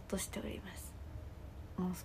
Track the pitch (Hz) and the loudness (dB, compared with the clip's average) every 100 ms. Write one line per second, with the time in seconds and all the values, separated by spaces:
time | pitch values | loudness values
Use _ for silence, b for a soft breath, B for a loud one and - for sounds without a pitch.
0 | - 190 - - 214 - - - - - | 4 2 2 2 0 0 -2 -6 -6 -6
1 | - - - - - - - - 180 180 | -4 -4 -4 -4 -6 -6 -2 4 4 4